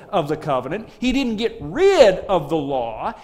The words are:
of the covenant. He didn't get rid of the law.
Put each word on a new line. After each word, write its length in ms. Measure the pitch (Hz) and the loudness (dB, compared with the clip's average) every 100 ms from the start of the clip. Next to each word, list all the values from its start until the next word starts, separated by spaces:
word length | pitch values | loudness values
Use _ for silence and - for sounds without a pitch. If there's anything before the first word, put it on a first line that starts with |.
| - | -4
of 200 | 196 147 | -4 -2
the 80 | 151 | -4
covenant. 520 | 156 131 123 - - - | -2 -4 -4 -8 -10 -6
He 140 | 247 | -2
didn't 240 | 254 254 208 | 0 -2 -2
get 220 | 226 - | -4 -6
rid 600 | 147 220 392 370 220 185 | -8 2 4 8 6 6
of 280 | - 185 143 | 0 -2 0
the 80 | 160 | -2
law. 560 | 139 135 113 110 180 226 | -2 -4 -4 -6 -8 -10